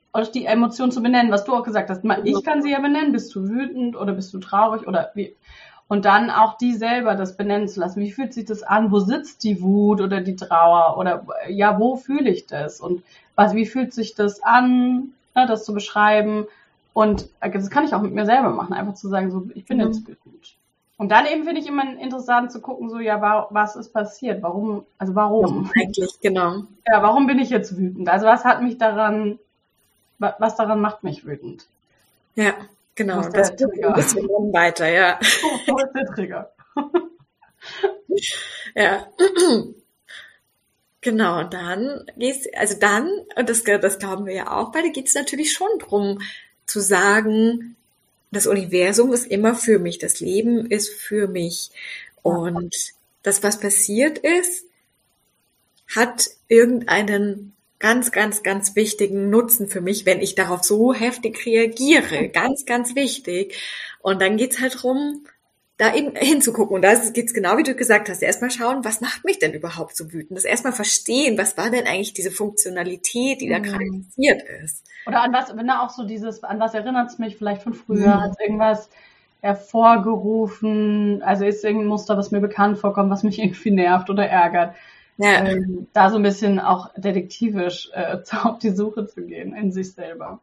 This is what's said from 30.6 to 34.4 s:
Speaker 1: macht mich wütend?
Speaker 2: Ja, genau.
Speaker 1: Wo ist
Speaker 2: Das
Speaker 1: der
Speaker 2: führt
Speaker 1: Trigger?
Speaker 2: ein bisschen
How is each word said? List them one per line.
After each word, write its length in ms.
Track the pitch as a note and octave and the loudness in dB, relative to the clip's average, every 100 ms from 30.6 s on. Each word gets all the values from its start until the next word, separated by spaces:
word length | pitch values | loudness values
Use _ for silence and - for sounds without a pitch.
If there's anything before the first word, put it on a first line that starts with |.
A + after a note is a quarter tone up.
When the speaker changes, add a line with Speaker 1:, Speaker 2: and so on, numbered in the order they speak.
| G#3+ G#3+ | 0 2
Speaker 1:
macht 240 | G#3 G#3 | 0 -2
mich 200 | F#3 C#3+ D3 | -10 -10 -12
wütend? 400 | C#3+ A#2+ - _ _ _ _ _ _ _ | -12 -12 -18 _ _ _ _ _ _ _
Speaker 2:
Ja, 200 | - G#3 F#3 - _ - | -2 0 -2 -10 _ -20
genau. 220 | - G3+ F3+ | -6 -4 -2
Speaker 1:
Wo 40 | E3+ | -2
ist 60 | |
Speaker 2:
Das 140 | F3+ G3 | 2 2
Speaker 1:
der 80 | - | 2
Speaker 2:
führt 140 | C4 | -2
Speaker 1:
Trigger? 160 | F#3+ G#3+ | 0 0
Speaker 2:
ein 60 | |
bisschen 340 | G#3+ - F#3+ G3 G#3 | 2 2 0 0 -2